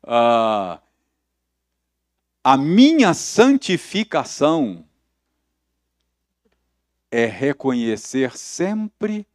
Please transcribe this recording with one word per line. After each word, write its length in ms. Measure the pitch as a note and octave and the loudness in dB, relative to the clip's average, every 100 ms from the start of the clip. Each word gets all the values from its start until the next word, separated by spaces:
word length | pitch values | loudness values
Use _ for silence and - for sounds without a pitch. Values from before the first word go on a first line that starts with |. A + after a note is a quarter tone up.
Ah, 760 | - A#2+ A#2+ A#2 A2 G#2+ F#2+ E2 _ _ _ _ _ _ _ _ _ _ _ _ _ _ _ _ | -2 2 4 2 2 -2 -4 -10 _ _ _ _ _ _ _ _ _ _ _ _ _ _ _ _
a 120 | C3 C3+ | 2 2
minha 580 | D3 F#3+ C#4 D#4+ G#3+ - | 4 6 6 6 2 0
santificação 1700 | - - B3 C#4 - F3+ - G3 A3 D#3+ B2 - D3 D#3+ B2 E2+ - _ _ _ _ _ _ _ _ _ _ _ _ _ _ _ _ _ _ _ _ _ _ | -4 2 4 4 0 -6 -4 -8 -4 -6 -6 -2 0 0 -4 -8 -18 _ _ _ _ _ _ _ _ _ _ _ _ _ _ _ _ _ _ _ _ _ _
é 160 | A#2 A#2 | -2 -2
reconhecer 1120 | G#2+ C3+ C#3+ C3+ B2 A#2 G#2+ - C3 C3 - | -2 -4 -2 -4 -2 -2 -4 -6 -4 -4 -6
sempre 880 | - - F3+ G#3+ G#3+ _ G#3+ G#3 G3+ | -16 -6 -4 -4 -8 _ -6 -6 -10